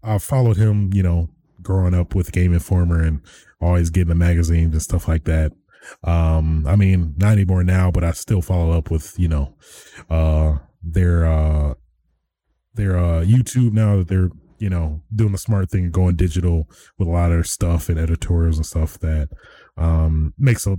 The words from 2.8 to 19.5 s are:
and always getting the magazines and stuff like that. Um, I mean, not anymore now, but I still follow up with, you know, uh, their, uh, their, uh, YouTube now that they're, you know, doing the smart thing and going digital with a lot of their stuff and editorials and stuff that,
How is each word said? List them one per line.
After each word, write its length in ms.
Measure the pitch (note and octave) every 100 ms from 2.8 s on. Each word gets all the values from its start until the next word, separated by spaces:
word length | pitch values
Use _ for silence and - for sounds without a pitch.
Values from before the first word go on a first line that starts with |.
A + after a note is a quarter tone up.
| F2 E2
and 180 | D#2+ D2 - - _ _
always 300 | E2+ F2 E2
getting 180 | F2 E2+
the 60 |
magazines 580 | E2+ F2 E2+ E2 E2 E2
and 100 | D#2
stuff 260 | - E2+ -
like 160 | D#2+
that. 280 | - D#2+ D2+ - _ _ - -
Um, 600 | D#2+ E2+ E2 D#2+ D#2+ D#2+ D2
I 100 | G2+
mean, 380 | F#2+ F#2 E2 D2
not 160 | G#2
anymore 300 | G#2+ F#2+ F#2
now, 280 | F2+ F#2 F2+
but 140 | E2+
I 80 | E2
still 300 | - - G2
follow 340 | - F2+ E2 E2
up 140 | -
with, 280 | D#2+ - -
you 100 | F2
know, 260 | D2+ C#2 - - - - - -
uh, 480 | D#2+ D#2 D#2 D#2 C#2+ - _
their, 440 | E2 F2 F2 E2+ D#2+
uh, 480 | D2+ D#2 D2+ D2 B1+ _ _ _ _ _ _ _ _ _
their, 220 | A2 G2+ F2+
uh, 260 | F2 E2
YouTube 500 | F2 B2 A#2+ B2+ A#2+
now 240 | G#2+ G#2+ G2+
that 120 | F2
they're, 220 | F#2+ F2+ - _ _
you 120 | G#2
know, 320 | F2 D#2+ D#2 -
doing 180 | G#2+ G#2+
the 60 | G2
smart 320 | - G2+ F#2
thing 140 | G2
and 80 | F2+
going 240 | F#2 F2+ E2+
digital 520 | F2+ E2 E2+ E2+ D#2 - - -
with 100 | F2
a 20 |
lot 200 | F2 E2+
of 60 | E2+
their 80 |
stuff 440 | E2 - F2 E2+ -
and 100 | D#2+
editorials 580 | D#2+ E2 - E2+ E2 D#2
and 100 | D#2+
stuff 320 | E2 D#2 -
that, 300 | E2 D#2 C#2+ - -